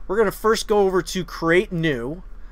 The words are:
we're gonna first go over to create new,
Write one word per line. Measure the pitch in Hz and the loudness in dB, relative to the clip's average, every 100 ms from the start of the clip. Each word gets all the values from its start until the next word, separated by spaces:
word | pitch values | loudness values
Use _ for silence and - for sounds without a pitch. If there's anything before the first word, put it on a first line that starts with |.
| - | -4
we're | 202 | 0
gonna | 202 | 0
first | - 214 214 - | 2 2 2 2
go | 208 | 4
over | 190 185 | 4 2
to | 165 190 | 0 -4
create | 165 - 165 175 220 | -6 -2 2 2 2
new, | 175 160 127 120 185 - - - | 0 0 0 -4 -8 -12 -12 -12